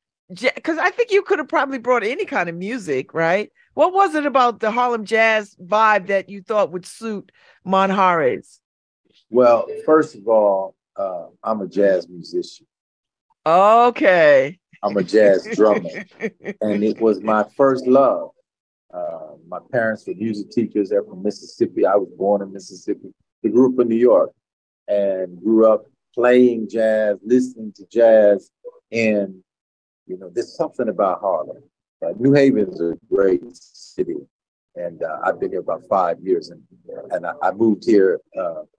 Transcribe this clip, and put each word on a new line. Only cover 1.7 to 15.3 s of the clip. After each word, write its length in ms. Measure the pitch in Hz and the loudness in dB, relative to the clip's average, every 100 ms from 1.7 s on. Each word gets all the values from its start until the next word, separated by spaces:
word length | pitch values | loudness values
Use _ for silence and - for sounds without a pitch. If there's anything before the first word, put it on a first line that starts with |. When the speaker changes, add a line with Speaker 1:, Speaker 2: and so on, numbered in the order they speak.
| 269 | -6
Speaker 1:
brought 240 | 247 247 | -2 -2
any 220 | 202 302 381 | -2 -6 -6
kind 240 | 233 170 | -4 -6
of 40 | |
music, 600 | 170 190 254 175 131 135 | -8 -10 -10 -6 -6 -6
right? 360 | 151 165 190 214 _ _ | -4 -2 -2 -4 _ _
What 220 | - 330 | -2 0
was 200 | 381 392 | 2 0
it 120 | 311 285 | 0 0
about 340 | 254 247 220 | 2 2 0
the 100 | 220 | -4
Harlem 360 | 240 247 233 196 | -2 -2 -4 -2
jazz 500 | 220 226 220 208 _ | 0 2 0 -4 _
vibe 520 | 175 208 220 208 180 | -4 2 2 2 0
that 200 | 196 185 | -4 -4
you 140 | 202 | -14
thought 300 | 185 214 165 | -6 -2 -2
would 120 | 180 | -4
suit 480 | - - 226 208 - _ _ _ | -14 -12 -10 -10 -12 _ _ _
Monhari's? 960 | 180 190 196 196 185 170 135 101 - _ _ _ _ _ _ _ _ | 0 2 2 2 2 2 0 -2 -8 _ _ _ _ _ _ _ _
Speaker 2:
Well, 360 | 117 123 113 - - - | 4 4 4 0 -6 2
first 280 | 156 147 | 2 2
of 140 | 110 101 | -6 0
all, 460 | 110 104 98 95 - _ - | 2 2 0 -4 -12 _ -8
uh, 300 | 98 90 82 _ | -8 -8 -14 _
I'm 200 | 113 107 | -8 -6
a 40 | 95 | -6
jazz 400 | 98 101 92 85 | -2 0 0 -4
musician. 580 | 90 82 87 - - _ _ _ _ _ _ _ _ 156 | -16 -8 -8 -8 -16 _ _ _ _ _ _ _ _ 2
Speaker 1:
Okay. 1120 | 175 202 226 240 240 294 180 151 143 135 180 _ _ | 4 6 6 4 2 2 6 6 6 2 -8 _ _
Speaker 2:
I'm 140 | 104 104 | -4 -2
a 60 | |
jazz 440 | 87 104 104 | 0 4 4